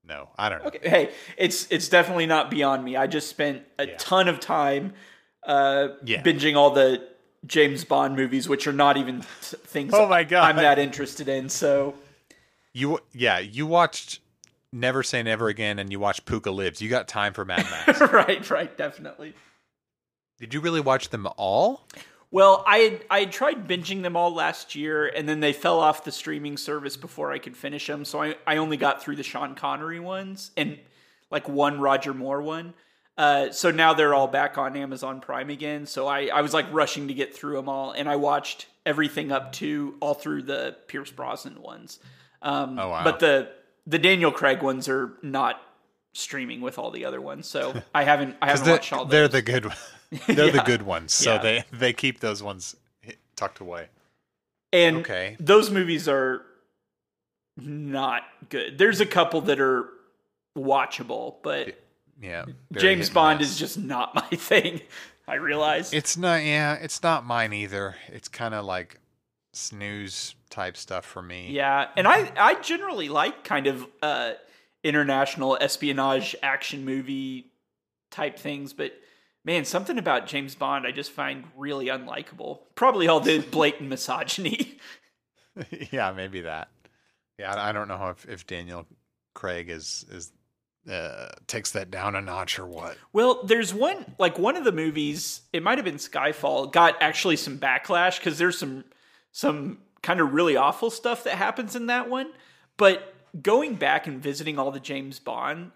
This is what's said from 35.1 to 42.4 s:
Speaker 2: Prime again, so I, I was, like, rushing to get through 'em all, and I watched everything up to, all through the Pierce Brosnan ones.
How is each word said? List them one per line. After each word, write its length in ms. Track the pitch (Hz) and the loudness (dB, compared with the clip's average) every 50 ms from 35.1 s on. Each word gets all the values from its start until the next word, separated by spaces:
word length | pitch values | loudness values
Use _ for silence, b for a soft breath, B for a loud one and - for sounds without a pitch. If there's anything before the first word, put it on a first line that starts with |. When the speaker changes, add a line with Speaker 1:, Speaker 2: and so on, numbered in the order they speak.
| 131 131 | -10 -10
Speaker 2:
Prime 260 | - - 131 131 135 143 | -10 -8 -8 -8 -8 -8
again, 380 | 147 135 151 147 151 147 147 | -10 -8 -8 -8 -8 -8 -10
so 200 | - - 135 135 | -10 -6 -4 -2
I, 200 | 139 139 139 143 | -2 -2 -2 -2
I 160 | 120 - 147 | 0 0 0
was, 100 | 147 147 | 0 2
like, 140 | 143 160 131 - | 0 0 0 0
rushing 360 | 147 160 147 131 - 147 143 139 | 0 0 0 0 0 -6 -6 -6
to 60 | 135 | -4
get 200 | 135 135 - - | -4 -6 -6 -6
through 240 | - - 147 147 135 | -12 -10 -6 -6 -6
'em 100 | 131 139 | -4 -4
all, 220 | 139 135 135 131 | -4 -4 -6 -6
and 160 | - 135 143 151 | -6 -6 -2 -2
I 80 | 143 | 0
watched 500 | 143 143 143 147 143 139 - - - - _ _ _ _ | 2 2 2 0 0 -2 -6 -12 -12 -14 _ _ _ _
everything 480 | 160 147 151 151 143 - 151 160 139 | -2 0 0 0 0 -2 -6 -4 -2
up 200 | 139 131 131 131 131 | -4 -4 -4 -6 -10
to, 400 | - 160 151 151 147 143 139 - - | -8 -6 -6 -4 -4 -6 -8 -8 -6
all 120 | 151 147 | -4 -4
through 300 | 143 - - 156 151 143 | -4 -4 -4 -8 -6 -6
the 340 | 131 135 139 127 127 135 120 - _ - | -6 -6 -6 -6 -6 -8 -10 -14 _ -12
Pierce 220 | - 143 139 135 | -12 -12 -12 -12
Brosnan 500 | 127 131 127 127 117 - - - - - | -12 -10 -8 -8 -8 -10 -12 -18 -18 -18
ones. 380 | - - 110 110 - - - _ b 131 b b b b b b | -18 -18 -18 -18 -20 -20 -20 _ b -20 b b b b b b